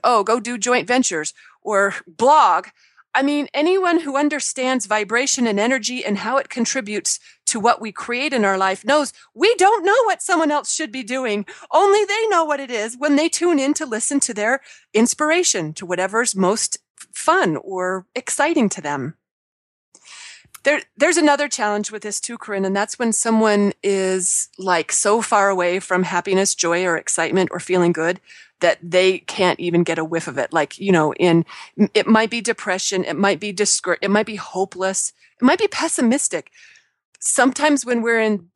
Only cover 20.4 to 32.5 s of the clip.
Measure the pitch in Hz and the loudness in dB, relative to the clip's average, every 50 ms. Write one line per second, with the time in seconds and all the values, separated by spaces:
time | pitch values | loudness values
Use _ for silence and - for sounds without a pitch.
20.4 | - _ - - - 277 302 - - _ _ - 285 349 359 339 302 294 285 285 | -20 _ -14 -4 0 0 0 0 -2 _ _ 0 2 2 4 4 4 4 4 2
21.4 | 294 277 - - 220 208 208 208 208 - 214 208 - 208 202 - - - 233 233 | 0 -2 -4 -2 -2 -2 -2 -2 -4 -6 -10 -12 -10 -10 -8 -8 -8 -10 -12 -12
22.4 | - - 202 196 196 190 196 196 214 - - - 240 226 214 - - 233 226 220 | -10 -8 -4 -2 -2 0 0 -2 -2 -4 -4 -4 -2 -2 -2 0 0 2 2 4
23.4 | 220 214 208 208 202 202 - _ - 202 196 190 190 185 185 190 180 - - - | 4 4 4 4 2 2 0 _ -2 0 0 0 0 0 0 -2 -2 -2 -2 -2
24.4 | - - _ - 185 190 180 165 156 - - - - 202 208 233 208 - 240 202 | -4 -6 _ -8 -2 0 0 0 0 -2 -2 -2 0 2 2 0 2 2 2 4
25.4 | 196 196 196 185 175 175 180 190 - - 185 185 185 175 190 175 - 202 190 190 | 4 4 2 2 0 0 0 -2 -2 -2 0 0 0 0 -2 -4 -2 0 0 0
26.4 | 196 196 - - - 170 170 175 185 180 165 156 - - - - 165 - - 190 | 0 0 -2 -2 0 0 0 0 0 0 -2 -2 -4 -4 -4 -2 -2 0 0 0
27.4 | 185 - - 170 - - 180 180 175 175 170 160 160 170 185 - _ - - - | 0 0 -4 -8 -4 -2 2 2 4 2 2 2 0 -2 -2 -4 _ -20 -20 -20
28.4 | - _ _ - - 170 139 - 170 175 175 180 185 190 190 - - - - - | -20 _ _ 0 0 0 0 0 -2 0 2 4 4 4 2 0 -4 -8 -2 0
29.4 | 185 180 - - 175 175 170 175 170 - 160 160 160 160 165 165 - 160 123 139 | 0 2 0 0 -2 0 2 2 2 2 0 -2 -4 -4 -4 -6 -6 -6 -6 -6
30.4 | 120 - 160 160 147 - - - 196 196 185 165 156 151 - - 180 175 165 170 | -4 -2 -2 -2 -2 -2 -4 -4 0 2 2 4 2 2 0 0 2 4 4 2
31.4 | 165 - - - - - _ - 208 - - 214 - - 220 220 226 226 240 233 | 2 0 -6 -20 -20 -8 _ -2 0 2 2 0 2 4 4 2 2 0 -4 -6
32.4 | 196 233 | -4 -6